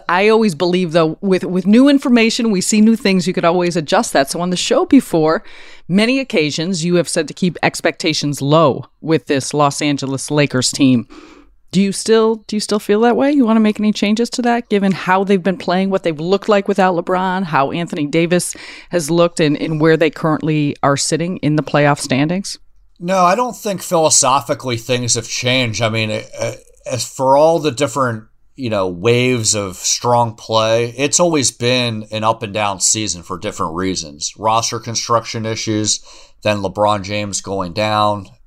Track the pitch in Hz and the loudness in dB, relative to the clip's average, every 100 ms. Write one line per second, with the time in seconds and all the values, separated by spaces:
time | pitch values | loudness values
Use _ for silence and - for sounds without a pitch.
0 | - 175 208 220 220 147 180 180 180 165 | -2 2 4 4 2 0 0 0 0 2
1 | 160 160 196 185 175 185 185 220 277 277 | 0 0 -2 0 0 -2 4 6 6 4
2 | 285 240 226 220 226 190 - 214 214 226 | 4 4 4 2 0 0 0 4 4 4
3 | 202 190 165 180 170 180 175 170 147 185 | 2 2 0 0 0 2 0 -2 0 0
4 | 233 165 - 165 180 180 - 240 359 269 | 2 0 0 -2 -4 -4 0 0 4 4
5 | - 170 156 170 - - - - - 185 | 4 2 2 0 -4 -16 -20 -18 -2 2
6 | 226 269 262 214 151 135 165 185 170 175 | 2 0 0 0 0 -2 -4 -2 0 0
7 | 170 - 156 - 180 - 160 - 170 160 | 0 -2 -4 -2 -2 0 -2 -2 -4 -2
8 | 175 151 147 139 139 156 156 - - _ | -2 -2 -4 -4 2 4 4 2 -6 _
9 | - 160 - 143 - 147 143 - 151 139 | -2 -2 0 -2 -2 0 0 0 -2 -2
10 | 135 135 - 147 143 127 123 - 135 123 | -4 -6 -2 0 2 0 -2 2 4 4
11 | - - - - - _ _ 175 196 190 | 0 -12 -20 -20 -20 _ _ 0 0 0
12 | - 220 220 220 - 214 - 214 - 208 | 2 2 2 -2 -4 -6 -2 -4 0 2
13 | 240 233 269 294 226 220 214 214 214 202 | 2 2 2 2 4 4 2 2 -2 0
14 | 208 214 233 - 240 240 - 202 196 175 | 0 0 -2 -2 -2 -2 0 0 0 0
15 | - 190 196 196 190 180 - 180 190 190 | 0 0 2 0 0 -2 -2 0 0 0
16 | 175 151 165 196 - 202 196 202 185 170 | -2 -4 0 0 2 2 2 0 2 0
17 | 185 180 190 185 185 147 135 131 170 170 | -2 -2 -2 -4 -2 0 0 -2 -6 -4
18 | 147 160 170 175 - - - - - 175 | -2 0 2 0 -2 -8 -16 -20 -6 -4
19 | 147 170 170 - 156 151 165 156 160 160 | 0 2 2 2 0 0 -2 0 2 4
20 | 156 - 160 151 160 156 147 - 139 143 | 2 0 -2 -2 -2 0 -2 0 0 0
21 | - 156 170 185 147 151 147 147 147 147 | 0 -2 -4 -4 0 0 0 2 2 0
22 | - 139 151 180 196 - - _ _ _ | -2 -2 0 -2 -6 -12 -16 _ _ _
23 | 175 190 175 202 247 208 214 185 - 175 | -4 2 2 2 -2 -6 -6 -6 -2 2
24 | 156 - 131 135 127 139 131 117 - 123 | 2 2 2 2 0 -4 -4 -6 -2 -2
25 | 120 117 104 - 123 127 120 104 113 110 | -2 -4 -4 -4 0 0 0 0 -2 0
26 | 110 107 113 - 117 117 - _ - 127 | -2 -4 -8 -8 -8 -8 -16 _ -8 -8
27 | - - 131 139 160 165 151 117 143 139 | -8 -2 2 6 6 4 -2 -2 -4 -2
28 | 127 113 - _ _ - 123 107 95 87 | -2 -4 -10 _ _ -10 -4 -2 -2 -2
29 | 104 120 127 123 110 107 101 90 - - | 0 2 2 0 0 -2 -4 -6 -6 -4
30 | 123 120 117 110 - 110 110 113 120 117 | 0 2 0 -4 -2 0 2 2 0 -2
31 | 143 - 175 160 117 - 120 127 120 110 | -2 2 2 2 -2 -2 -2 0 -2 -6
32 | 107 107 110 113 110 101 104 95 - 110 | -8 -4 -2 -2 -4 -4 -4 -2 -2 -2
33 | 107 90 80 90 104 90 90 80 92 85 | -4 -8 -10 -8 -8 -6 -4 -2 -4 -4
34 | 80 73 - - 104 113 110 117 120 110 | -8 -10 -12 -4 0 0 0 -6 -8 -8
35 | - 117 - 120 110 139 - 107 104 - | -2 -2 -2 -6 -6 -6 -4 -2 -2 -4
36 | - - - _ 107 104 98 95 104 104 | -8 -20 -20 _ -2 -2 -4 0 0 0
37 | 95 104 101 92 - 95 90 82 107 107 | -4 -6 -6 -8 -6 -6 -6 -4 -2 0
38 | 107 104 92 - | 0 -2 -8 -20